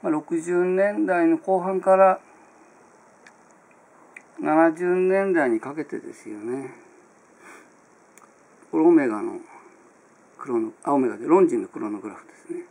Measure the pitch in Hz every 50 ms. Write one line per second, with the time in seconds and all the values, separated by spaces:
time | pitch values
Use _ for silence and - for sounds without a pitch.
0 | - 175 156 151 151 - 170 165 160 175 180 175 180 180 185 190 196 202 208 208
1 | 214 190 185 175 170 165 165 160 - - 190 185 175 185 196 185 180 190 190 190
2 | 190 190 185 - - - - - - _ _ _ - _ _ _ - _ _ _
3 | _ _ _ _ _ - _ _ _ _ - _ _ _ _ _ _ _ _ _
4 | - - - - _ _ _ - - 151 151 160 165 165 160 165 180 175 180 185
5 | 185 185 190 196 196 196 185 170 143 123 117 110 - 135 143 160 147 - - 107
6 | - - - - - 107 107 104 104 113 123 135 135 127 - - - - - -
7 | _ _ _ _ _ _ _ _ - - - - - _ _ _ _ _ _ _
8 | _ _ _ - - _ _ _ _ _ _ _ - _ - 160 160 170 175 160
9 | 143 123 107 104 107 110 98 90 - - - - - - - _ _ - _ _
10 | _ _ _ _ _ _ _ _ - 139 123 117 110 110 - _ - - 143 143
11 | 131 120 104 104 117 139 160 190 190 156 127 113 95 - - 110 - 107 104 101
12 | 101 107 98 - - - - - - - 339 349 339 -